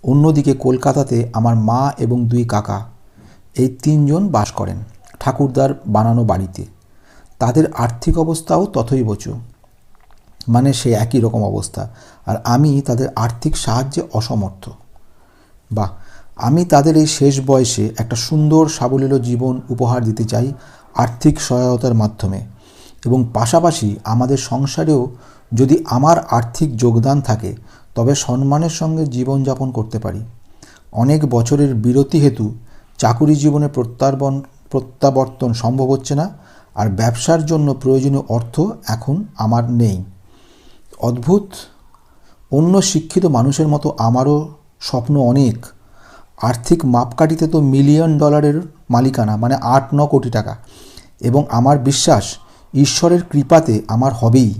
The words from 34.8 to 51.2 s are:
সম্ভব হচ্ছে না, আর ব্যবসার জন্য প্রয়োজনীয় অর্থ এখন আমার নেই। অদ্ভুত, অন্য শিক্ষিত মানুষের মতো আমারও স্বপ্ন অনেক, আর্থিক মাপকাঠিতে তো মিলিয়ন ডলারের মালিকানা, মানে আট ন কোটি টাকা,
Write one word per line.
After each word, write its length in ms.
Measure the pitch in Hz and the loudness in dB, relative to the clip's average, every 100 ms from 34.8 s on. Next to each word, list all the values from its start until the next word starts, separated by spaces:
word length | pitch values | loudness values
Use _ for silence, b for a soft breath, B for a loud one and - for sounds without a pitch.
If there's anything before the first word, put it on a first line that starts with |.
| 123 - 139 131 131 - 127 | -6 -2 0 2 -2 -4 -4
সম্ভব 380 | 117 117 131 131 | -2 -2 -2 0
হচ্ছে 240 | 135 127 | -2 -2
না, 160 | 143 185 - b b b | -4 -4 -8 b b b
আর 140 | - 104 | -4 -4
ব্যবসার 580 | 92 117 117 - 165 151 | 0 -2 0 0 0 2
জন্য 280 | 160 147 | 0 0
প্রয়োজনীয় 480 | 131 131 135 135 139 - | 0 2 2 2 -2 -2
অর্থ 320 | 113 117 - 190 226 - | -4 -4 -2 -2 -4 -8
এখন 380 | 113 - 160 214 - | -6 -4 -4 -6 -4
আমার 340 | 110 117 120 | -2 0 0
নেই। 340 | 120 113 92 92 - b b b b b b b - | 0 0 0 -8 -16 b b b b b b b -6
অদ্ভুত, 500 | 120 123 120 196 196 - - - - b b b b b - | -6 -4 0 0 0 -18 -20 -20 -20 b b b b b -4
অন্য 320 | 139 165 190 | 0 2 2
শিক্ষিত 440 | 185 160 160 190 180 | 2 -2 -2 0 2
মানুষের 420 | 123 120 139 156 | 2 0 0 0
মতো 260 | 147 147 - | 0 -2 -2
আমারও 500 | 117 123 139 147 151 - _ _ | 0 2 2 0 -2 -16 _ _
স্বপ্ন 400 | - 127 117 143 | -6 -6 0 2
অনেক, 460 | 123 131 131 113 - - b b b b b - | 4 4 2 0 -10 -20 b b b b b -6
আর্থিক 420 | 117 120 - 170 | -4 -4 0 2
মাপকাঠিতে 600 | 131 120 123 - 160 160 160 | 2 0 0 0 0 2 0
তো 140 | 165 | 2
মিলিয়ন 580 | 143 135 143 151 165 151 | 2 4 4 4 4 4
ডলারের 420 | 147 147 147 151 175 - - | 4 4 2 0 -6 -18 -2
মালিকানা, 460 | 120 131 131 110 107 | 2 2 0 -2 0
মানে 180 | 120 135 | 0 -2
আট 340 | 117 131 127 | 2 0 2
ন 120 | 143 147 | 0 2
কোটি 240 | 143 123 | 0 0
টাকা, 260 | 113 101 - B B B B B B | -4 -6 -10 B B B B B B